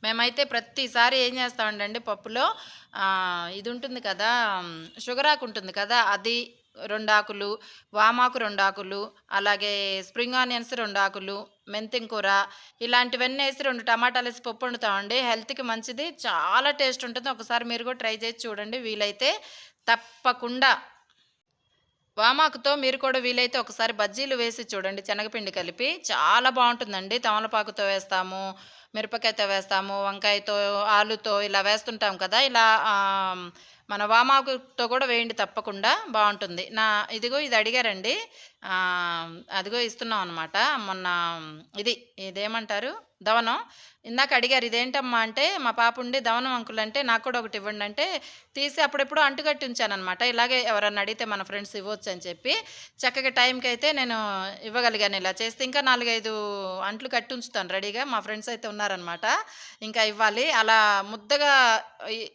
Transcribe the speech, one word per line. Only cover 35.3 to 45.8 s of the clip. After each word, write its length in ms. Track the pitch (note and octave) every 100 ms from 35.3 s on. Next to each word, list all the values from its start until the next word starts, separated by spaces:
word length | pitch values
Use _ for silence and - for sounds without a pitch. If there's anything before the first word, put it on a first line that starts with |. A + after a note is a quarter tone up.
తప్పకుండా 720 | A3 G3 - G#3+ G3 G#3+ F4 G#4+
బాగుంటుంది. 600 | A3 G#3 G#3 G3 F3 F#3
నా, 340 | A3 A3 G#3 G#3
ఇదిగో 280 | A3+ A#3 C4+
ఇది 180 | D4 A#3
అడిగారండి, 720 | G#3+ B3 A#3+ F#3+ G3 E4+ A4+ - - _
ఆ, 100 | - F#3 F#3 F3+ F3 E3+ E3 E3 -
అదిగో 280 | G3 F#3+ A#3
ఇస్తున్నాం 400 | A#3+ A3+ A#3 G#3+
అనమాట. 360 | F3+ E3+ D#3+ G3 B3 C#4+
మొన్న 300 | G#3 F#3 F3+ F3 E3+ E3+ D#3 D3+ - -
ఇది, 280 | G#3 A#3+ - -
ఇదేమంటారు, 920 | F#3+ F#3+ G#3 A3+ G#3+ G3+ A#3+ G#4 _ _
దవనం. 360 | G3 A3+ A3+ B3+ A#4+ - - _
ఇందాక 300 | - A#3+ C4
అడిగారు, 300 | C4+ B3 C4
"ఇదేంటమ్మా?" 540 | A#3+ A#3 B3 C4+ B3+ A#3
అంటే 400 | A3 A3 D4+ G4
మా 120 | B3+
పాప 300 | A3+